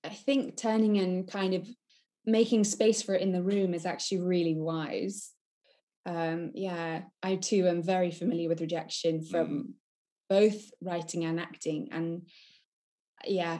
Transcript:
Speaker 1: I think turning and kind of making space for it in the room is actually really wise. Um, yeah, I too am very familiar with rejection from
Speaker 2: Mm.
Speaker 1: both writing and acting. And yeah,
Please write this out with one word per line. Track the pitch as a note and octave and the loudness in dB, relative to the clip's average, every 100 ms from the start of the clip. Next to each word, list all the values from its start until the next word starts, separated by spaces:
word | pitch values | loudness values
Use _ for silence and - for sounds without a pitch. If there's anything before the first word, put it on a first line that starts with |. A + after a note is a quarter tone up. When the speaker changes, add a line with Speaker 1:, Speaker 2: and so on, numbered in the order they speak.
Speaker 1:
I | - | -12
think | G#3 - C#4 - - | -6 0 2 0 -4
turning | A3+ A3 A3 G#3 | 0 4 4 4
and | F#3 F#3 F#3 | 2 0 -4
kind | G3+ F#3+ | -2 0
of | F#3 F#3+ - _ _ _ _ - | 0 -4 -18 _ _ _ _ 2
making | A3 A#3 A3+ | 4 6 4
space | G#3 - A3 G#3+ | 4 4 4 4
for | - G3 | 0 0
it | |
in | G3 | 2
the | F3+ | 2
room | F3+ G3+ F#3+ | 2 2 2
is | E3+ E3+ | 0 -4
actually | - - F#3+ | -6 -4 -2
really | F3+ F3+ E3 D#3 | 2 2 2 0
wise. | D#3 D#3+ D3+ - G3 G3+ - _ _ _ _ _ _ _ - | 0 -2 -2 -4 -4 -6 -14 _ _ _ _ _ _ _ -8
Um, | E3+ E3 E3 E3+ - | -4 -2 -2 -6 -6
yeah, | F#3+ F3 E3 E3 - _ | -6 -4 -4 -6 -8 _
I | F#3+ F#3+ | -4 -2
too | - G#3 F3+ | 2 4 4
am | E3+ | 2
very | E3+ F#3 F3+ | 0 2 0
familiar | E3 F3 E3 E3 | 0 -2 0 0
with | E3 | -2
rejection | E3 E3 D#3+ - E3 D#3+ D#3 | -2 -4 -6 -2 0 -2 -2
from | E3+ D#3+ | -2 -2
Speaker 2:
Mm. | D3 - - _ _ _ _ _ | -4 -6 -14 _ _ _ _ _
Speaker 1:
both | G3 G#3+ G#3 - - | 6 6 4 -12 -12
writing | F3+ E3+ E3 E3+ D#3+ | -6 -6 -4 -4 -2
and | E3 | -2
acting. | E3+ D#3+ D#3 D3+ - | -4 -8 -6 -4 -6
And | D#3+ E3 E3+ E3 - - _ _ _ _ _ _ _ - | -6 -4 -6 -12 -20 -20 _ _ _ _ _ _ _ -4
yeah, | F#3+ E3+ | -2 -2